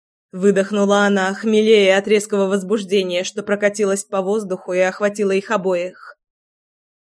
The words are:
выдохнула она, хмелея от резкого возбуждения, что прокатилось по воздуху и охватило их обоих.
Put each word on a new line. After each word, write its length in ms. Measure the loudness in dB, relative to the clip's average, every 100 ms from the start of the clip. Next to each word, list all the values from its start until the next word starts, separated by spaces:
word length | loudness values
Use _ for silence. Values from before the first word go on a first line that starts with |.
| _ _ _
выдохнула 760 | 0 2 2 0 0 2 4 4
она, 260 | 2 0
хмелея 640 | -2 0 2 4 6 6 2
от 100 | 2
резкого 400 | 0 0 -2 0
возбуждения, 720 | -2 -2 -4 0 -2 0 -4
что 200 | -4 -8
прокатилось 600 | -4 -2 -2 0 -2 -2
по 180 | -4 -4
воздуху 500 | -2 -4 -4 -8 -4
и 60 | 0
охватило 520 | 0 0 -4 -2 -2
их 200 | -2 -2
обоих. 680 | -4 -2 -2 -4 -12 -20 -20 _ _ _ _ _ _ _ _